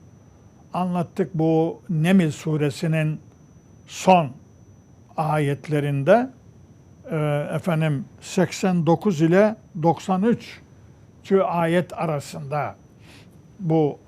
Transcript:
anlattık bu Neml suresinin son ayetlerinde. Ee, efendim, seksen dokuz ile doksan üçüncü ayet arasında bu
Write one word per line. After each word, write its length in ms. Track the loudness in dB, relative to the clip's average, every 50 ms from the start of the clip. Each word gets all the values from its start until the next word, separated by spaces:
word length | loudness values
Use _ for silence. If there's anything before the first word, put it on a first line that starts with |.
| -20 -20 -20 -20 -20 -20 -20 -20 -20 -20 -20 -20 -18 -10
anlattık 600 | -6 -6 -4 -2 -2 -4 -4 -4 -4 -4 -4 -4 -2
bu 460 | 0 2 2 2 2 2 0 -4 -8 -8 -4
Neml 400 | -2 0 2 4 4 4 4 2
suresinin 920 | -2 -4 -4 -4 -2 0 0 -2 -2 -4 -4 -2 -2 0 -2 -2 -4 -8 -12 -20 -20 -20 -20 -20 -20 -20 _ -20 -20 -20 -20
son 440 | -18 -14 0 4 4 6 6 4 0 -6 -14 -20 -20 -20 -20 -20 -20 -20 -20 _ -20 -20 -20 -20 -10 -6
ayetlerinde. 1120 | -4 -2 -2 0 0 0 0 -2 -4 -4 -4 -2 -2 -2 -2 -2 0 4 4 4 4 4 -2 -8 -16 -20 -20 -20 -20 -20 -20 -20 -20 -20 -20 -20 -20 -10 -6
Ee, 380 | -4 -2 -2 0 0 -2 -2 -4 -6
efendim, 500 | -4 -4 -2 -2 0 0 -2 -2 -4 -6 -10 -16 -20
seksen 680 | -16 -4 0 0 0 0 0 -2 -2 0 0 2 2
dokuz 360 | 2 2 2 2 -2 2 2
ile 340 | 2 4 6 4 4 4 0 -4 -12 -14 -8 0
doksan 400 | 0 0 0 0 -2 -2 -2 0
üçüncü 1200 | 2 0 0 0 -4 -12 -20 -20 -20 -20 -20 -20 -20 -20 -20 -20 -20 -20 _ -20 -2 0 2 2
ayet 500 | 2 2 0 0 2 2 2 2 0 -2
arasında 840 | -6 -6 -4 -4 -4 -4 -6 -10 -12 -12 -10 -6 -6 -6 -6 -6 -8 -14 -20 -20 -20 -20 -20 -20 -20 -20 -20 -20 -20 -20 -20 -20 -16 -8
bu 380 | -2 0 2 2 2 0 -2 -6 -4